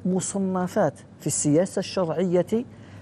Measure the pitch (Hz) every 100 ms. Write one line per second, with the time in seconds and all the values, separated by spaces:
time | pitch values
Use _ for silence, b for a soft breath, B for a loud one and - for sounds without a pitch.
0 | 185 185 - 202 190 185 180 220 165 -
1 | - - 151 - 151 147 190 - 185 -
2 | 170 151 185 180 170 226 254 B B B